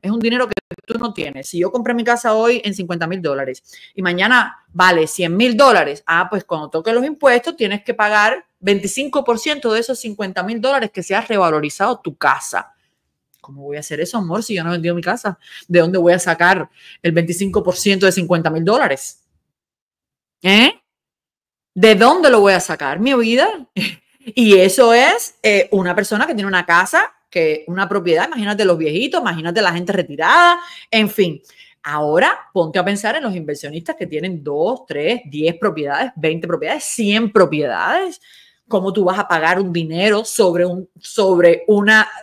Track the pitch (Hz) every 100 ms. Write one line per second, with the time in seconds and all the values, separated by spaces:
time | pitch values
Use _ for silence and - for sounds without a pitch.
0 | 185 220 233 240 247 - - - _ 226
1 | 240 196 147 139 135 170 180 247 233 240
2 | 233 240 240 220 226 240 208 190 175 175
3 | 165 190 160 139 135 127 _ - - -
4 | 185 175 196 247 220 - _ 170 185 170
5 | 160 - 175 175 247 220 269 208 147 143
6 | - 165 180 208 - 160 147 160 170 226
7 | 269 294 277 240 240 - 214 202 - 233
8 | 208 214 208 262 - _ 185 202 196 -
9 | 277 285 269 233 311 294 240 220 233 254
10 | 226 202 202 185 185 233 247 269 226 -
11 | 170 196 226 214 180 156 151 - 202 247
12 | - 139 143 139 - - - _ _ _
13 | _ _ _ _ - 139 139 147 143 147
14 | 170 240 180 185 220 196 165 175 165 175
15 | 170 233 208 175 _ - - 175 165 185
16 | 170 175 180 165 175 185 143 _ - -
17 | 170 165 165 175 196 208 180 175 208 196
18 | 190 185 170 175 160 160 165 233 247 135
19 | - - _ _ _ _ _ _ _ _
20 | _ _ _ _ 180 202 254 453 _ _
21 | _ _ _ _ _ _ _ - 214 208
22 | 233 349 311 233 202 185 - 160 143 151
23 | 233 269 226 240 359 403 262 - 202 170
24 | _ _ - 233 226 196 190 190 240 233
25 | 277 427 - _ 220 202 180 202 180 180
26 | 196 208 311 233 196 190 170 170 190 330
27 | 453 _ _ 180 160 151 - 180 196 202
28 | 175 160 330 302 208 208 202 170 160 156
29 | 262 359 247 170 160 175 196 170 175 -
30 | 170 143 160 294 349 349 349 - - 226
31 | 214 214 185 147 _ _ - _ 147 151
32 | 151 156 277 - - 196 160 170 180 202
33 | 208 285 269 185 151 147 143 156 170 214
34 | 170 151 180 175 143 147 175 262 - 143
35 | 151 233 151 147 156 165 202 156 143 147
36 | 254 - 160 165 170 170 151 285 - -
37 | 208 208 226 208 175 151 143 98 107 311
38 | 381 - _ - _ _ _ 208 190 196
39 | 180 190 202 170 160 180 196 170 160 160
40 | 202 208 226 - 190 170 180 175 185 _
41 | - - 196 180 175 170 - 208 202 220
42 | - -